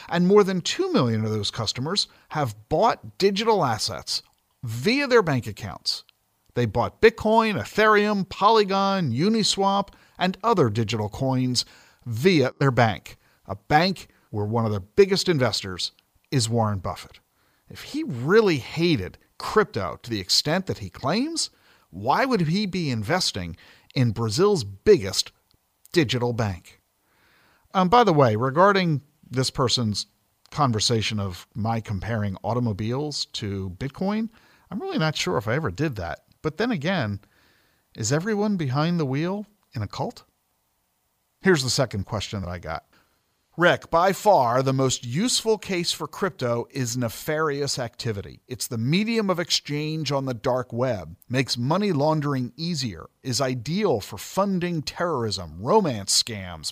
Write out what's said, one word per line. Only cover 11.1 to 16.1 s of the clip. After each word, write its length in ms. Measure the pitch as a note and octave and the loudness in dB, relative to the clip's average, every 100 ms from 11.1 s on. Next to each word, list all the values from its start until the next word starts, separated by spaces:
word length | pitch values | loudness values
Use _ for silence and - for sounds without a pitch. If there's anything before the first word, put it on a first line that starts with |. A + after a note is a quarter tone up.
| - C3+ B2+ B2+ B2 - - _ _ - | -4 -2 0 0 -2 -4 -12 _ _ -10
via 480 | A2+ E3 E3+ B2+ - | 0 4 4 2 2
their 120 | C#3 | 2
bank, 460 | B2 A#2 F2+ - - _ _ - | 4 2 0 -10 -20 _ _ -12
a 80 | G2 | -12
bank 540 | _ D3 F3+ F3+ - _ _ | _ 2 4 0 -10 _ _
where 160 | G#2+ G#2 | -6 -2
one 200 | A#2 A2+ | 0 0
of 60 | |
their 80 | G#2 | -2
biggest 480 | F#2 - G3 F#3+ - | -2 4 4 4 2
investors 640 | D#3 B2 - G2 F2 - - _ | 2 2 0 -6 -8 -10 -12 _